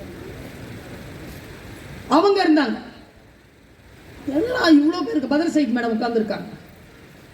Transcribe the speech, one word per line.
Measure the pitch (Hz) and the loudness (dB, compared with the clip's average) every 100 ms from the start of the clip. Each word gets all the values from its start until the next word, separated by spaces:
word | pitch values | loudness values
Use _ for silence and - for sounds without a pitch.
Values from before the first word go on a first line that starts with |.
| 185 185 180 - - - - - - - - - - - - - - - - - - | -14 -14 -14 -14 -14 -14 -14 -14 -14 -16 -14 -16 -16 -16 -16 -16 -16 -16 -16 -14 0
அவங்க | 262 392 403 | 4 6 4
இருந்தாங்க. | 349 311 247 214 - - - - - - - _ - - - - - - - | 4 4 2 -2 -8 -20 -20 -20 -20 -20 -20 _ -20 -20 -20 -20 -20 -14 -4
எல்லாம் | 277 466 508 349 294 | -2 0 2 6 8
இவ்வளோ | 294 359 | 6 2
பேருக்கு, | 330 453 247 | -2 -2 0
பதர் | 285 339 | 0 2
சைத் | 302 269 240 | 2 2 2
மேடம் | 233 | 0
உட்கார்ந்துருக்காங்க. | 220 240 226 202 175 - - - - - - - - - | 0 0 0 0 -4 -8 -14 -18 -20 -20 -20 -20 -20 -20